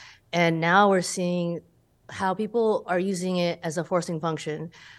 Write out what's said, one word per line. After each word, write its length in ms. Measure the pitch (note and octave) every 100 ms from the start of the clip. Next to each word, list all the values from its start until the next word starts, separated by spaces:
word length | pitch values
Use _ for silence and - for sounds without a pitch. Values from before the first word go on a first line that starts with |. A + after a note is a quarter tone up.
| - - _
And 260 | E3+ E3+ E3
now 300 | E3 F#3+ G#3
we're 120 | F#3+
seeing 600 | F3 - F3 F3 E3+ E3 - _ _ _ -
how 240 | - F#3+
people 500 | F#3+ G#3+ A3+ A3+ G3+ -
are 120 | F3+
using 380 | F#3+ F#3 F#3 F3+
it 220 | F3 E3+
as 140 | E3 D#3+
a 60 |
forcing 360 | D#3+ F3+ E3 E3
function 520 | E3 D#3 - D3+ D#3+ - -